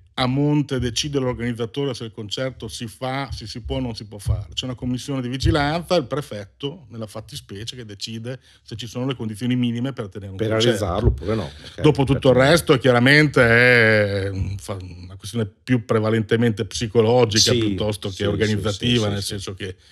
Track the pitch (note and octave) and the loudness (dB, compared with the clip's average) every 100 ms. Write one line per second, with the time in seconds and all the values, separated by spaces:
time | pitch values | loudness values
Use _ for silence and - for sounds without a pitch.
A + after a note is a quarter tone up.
0 | _ - B2+ C3+ D3 D3+ C#3 C3 B2 A2 | _ -4 -2 2 2 2 0 -2 -2 -4
1 | D3+ C#3+ B2+ A#2+ A#2+ A#2 A2+ - C#3+ A#2 | -2 -2 -2 -2 -4 -4 -6 -6 -6 -6
2 | A#2 G2+ G#2 - C3 B2+ A2+ - A#2 - | -10 -12 -10 -6 -6 -8 -12 -12 -12 -8
3 | C3 C3 C3+ - A2 A#2+ A2 C3+ B2+ A2+ | -6 -6 -6 -10 -12 -12 -6 -6 -6 -8
4 | A2 G#2+ - G#2+ - - C3 B2 B2+ B2 | -14 -10 -2 -2 -4 -8 -8 -6 -4 -4
5 | B2 C3+ B2 C3 E3 D#3+ C#3+ E3 E3 F3+ | -4 -6 -4 -2 2 2 2 -2 0 0
6 | B2 C3+ C#3+ G#2 G2 _ C#3 F3+ A#2+ A2+ | 0 -6 -6 -10 -14 _ -10 -10 -16 -14
7 | G#2+ A2+ A2+ - - G2+ A2+ - A2 G2 | -12 -12 -14 -16 -14 -14 -12 -14 -16 -14
8 | - A2+ A2+ C3 _ _ - A2 A#2 B2 | -12 -10 -10 -12 _ _ -16 -12 -10 -6
9 | C3 C3 A2+ G#2+ B2 B2 A#2+ A#2 C3 C3 | -6 -4 -6 -6 -2 0 0 -2 -4 -6
10 | G#2+ G#2 G2 F#2+ A2 A2 A#2 G#2+ G2 F#2 | -10 -10 -10 -4 -2 2 2 2 0 0
11 | A2+ B1 F2+ A2 D#2 - - - D3+ D3+ | 0 0 -2 -4 -4 -12 -18 0 2 4
12 | B2+ C#3 C3+ B2 C3+ E3 - C#3 B2+ B2 | 2 2 4 6 6 4 4 2 4 4
13 | B2 D3 D3+ C#3 A#2 A#2 B2 B2 A2+ G#2+ | 6 6 6 6 6 8 8 8 6 6
14 | G#2 G2+ G2 G2 F#2+ G2 - G2 F#2 F2 | 4 0 -2 -4 -4 -6 -8 -10 -12 -16
15 | F2+ F#2+ G#2 A#2+ G2+ - - B2+ - A2+ | -18 -16 -8 -6 -6 -6 -2 0 2 0
16 | G#2+ A2+ G#2 A2+ A#2+ G#2+ G#2 - A#2 A#2 | 2 0 2 2 2 0 -6 -6 -2 2
17 | A2 B2 A#2 G#2+ - B2 A2 F#2+ G#2+ G#2 | 4 4 4 4 2 2 0 -2 -4 -4
18 | G#2 F#2+ G2+ D#2+ G#2 G#2 G2+ G2+ A#2+ A#2+ | -8 -4 -2 0 0 0 -2 -2 0 0
19 | G#2 G2+ G2 G#2 G2 F#2+ G2 - _ | 0 -4 -6 -8 -10 -10 -12 -14 _